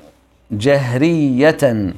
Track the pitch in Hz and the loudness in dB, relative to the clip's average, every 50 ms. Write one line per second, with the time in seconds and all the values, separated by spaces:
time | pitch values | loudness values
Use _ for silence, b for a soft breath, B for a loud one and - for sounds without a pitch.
0 | - - _ _ _ _ _ _ _ - - 104 101 139 143 139 135 123 120 127 | -14 -20 _ _ _ _ _ _ _ -10 -8 -2 0 2 2 2 0 -2 -2 0
1 | 143 170 170 160 147 139 127 123 139 156 156 151 143 131 117 110 101 90 85 | 0 0 0 0 0 0 0 2 2 2 2 2 0 0 0 0 -4 -4 -6